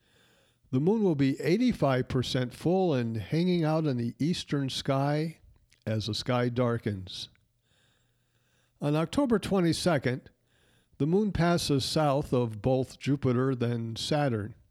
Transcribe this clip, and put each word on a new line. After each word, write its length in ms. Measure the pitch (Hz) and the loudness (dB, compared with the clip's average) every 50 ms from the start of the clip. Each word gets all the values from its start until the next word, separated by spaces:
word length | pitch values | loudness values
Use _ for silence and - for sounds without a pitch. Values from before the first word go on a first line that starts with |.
| _ _ _ _ _ _ _ _ _ _ _ _ _ _ | _ _ _ _ _ _ _ _ _ _ _ _ _ _
the 80 | 127 131 | 0 2
moon 240 | 151 180 220 226 208 | 2 2 4 4 4
will 140 | 185 156 | 2 4
be 240 | 135 139 135 139 - | 4 2 2 2 0
eighty-five 680 | - 143 175 226 254 247 196 - 151 139 131 127 123 | 0 0 2 2 2 2 2 2 2 2 2 2 0
percent 460 | - - 131 120 - - 131 127 120 - | 0 0 -2 0 0 -2 -2 -2 -4 -6
full 380 | - - 156 180 190 185 175 143 | -4 -2 0 2 2 2 2 2
and 220 | 127 120 113 113 | 0 0 -2 -4
hanging 480 | 113 95 - 156 160 175 180 180 170 156 | -6 -4 -4 -2 0 0 2 2 2 2
out 220 | 151 156 160 160 | 0 0 0 0
in 100 | 147 127 | 0 0
the 180 | 120 120 120 - - | 0 -2 -4 -4 -2
eastern 480 | 135 165 180 - - - 156 143 139 131 | -2 -2 -2 -2 -4 -4 -4 -2 -2 -4
sky 720 | - - - - 135 135 139 143 147 151 160 165 - - _ - _ _ _ _ _ _ _ | -6 -4 -2 -2 0 0 0 0 0 -2 -2 -4 -8 -12 _ -20 _ _ _ _ _ _ _
as 200 | 113 110 110 98 | -4 -4 -2 -2
the 80 | 107 104 | -4 -6
sky 360 | - - - 123 123 123 123 | -4 -2 -2 0 0 0 0
darkens. 800 | 120 127 123 120 117 113 - 110 104 92 90 90 - - - - _ _ _ _ _ _ _ _ _ _ _ _ _ _ _ _ _ _ _ _ _ _ _ _ _ _ _ _ _ _ | 0 0 0 0 0 -2 -2 -4 -6 -6 -8 -12 -12 -14 -14 -16 _ _ _ _ _ _ _ _ _ _ _ _ _ _ _ _ _ _ _ _ _ _ _ _ _ _ _ _ _ _
On 140 | - 147 147 | -4 -2 0
October 440 | 156 165 - - 285 285 233 233 190 | 0 -2 -2 0 0 0 2 0 0
twenty-second, 920 | - - 196 196 175 165 151 - - 185 165 131 - 127 127 - - - _ _ _ _ _ _ _ _ _ _ _ _ _ - | 0 0 0 2 2 2 2 2 2 2 2 2 2 -2 -2 -4 -6 -14 _ _ _ _ _ _ _ _ _ _ _ _ _ -2
the 80 | 139 | 0
moon 260 | 156 175 202 214 202 - | 2 2 2 2 0 0
passes 540 | - 165 175 175 165 - - 147 135 - | 2 2 2 2 2 2 0 0 0 0
south 480 | - - 160 151 143 135 143 147 - 139 | 0 0 0 2 2 2 0 0 0 0
of 280 | 123 123 113 107 104 - | 0 0 0 -2 -2 0
both 380 | 131 131 131 131 - - - | 0 2 2 0 -4 -8 -6
Jupiter 560 | - 127 143 139 - 131 120 123 131 135 131 | -2 -2 -2 0 2 2 2 2 2 0 0
than 400 | 120 120 120 120 117 113 113 113 | 0 -2 -2 -2 -4 -4 -6 -6
Saturn. 580 | - - - 156 147 147 139 117 107 98 123 - - _ _ | -6 -4 -2 0 0 0 0 0 -2 -4 -6 -10 -16 _ _